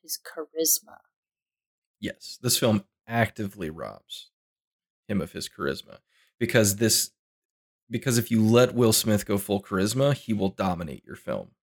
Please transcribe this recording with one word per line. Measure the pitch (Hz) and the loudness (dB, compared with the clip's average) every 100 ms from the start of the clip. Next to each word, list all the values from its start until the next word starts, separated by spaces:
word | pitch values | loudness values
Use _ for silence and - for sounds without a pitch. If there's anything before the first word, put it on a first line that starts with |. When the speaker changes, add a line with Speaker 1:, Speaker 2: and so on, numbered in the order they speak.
Speaker 1:
his | 170 - | -14 -14
charisma. | - 165 151 160 156 - - - _ _ _ _ _ _ _ _ _ - | -12 -16 -12 -4 -2 -2 -4 -20 _ _ _ _ _ _ _ _ _ -12
Speaker 2:
Yes, | 104 - - - | -12 -12 -18 -6
this | 123 - | -2 2
film | 120 104 - _ - | 2 2 -2 _ -6
actively | 117 110 - 101 101 78 | 0 0 -2 -10 -8 -10
robs | 80 53 50 - - - _ _ _ _ _ _ _ - | -10 -14 -14 -18 -20 -20 _ _ _ _ _ _ _ -6
him | 101 | -6
of | 78 | -4
his | 80 - | -10 -12
charisma | - 69 - - - _ _ _ - | -6 -4 -4 -10 -20 _ _ _ -6
because | 117 120 104 101 | 0 4 4 4
this, | 110 - - _ _ _ _ _ _ _ - | 2 2 -2 _ _ _ _ _ _ _ -8
because | 117 135 120 | -4 0 0
if | 113 | 2
you | 113 | 2
let | 110 117 123 | 6 6 6
Will | 120 113 | 4 2
Smith | 110 117 104 | 4 2 0
go | - 101 | 0 -4
full | - 101 | -2 -4
charisma, | - 98 208 131 139 | -2 -2 0 2 0
he | 135 - | 0 -2
will | 101 95 | -2 -2
dominate | - 95 87 85 60 - | -2 -4 -4 -8 -12 -16
your | - | -16
film. | - 50 50 _ | -8 -8 -10 _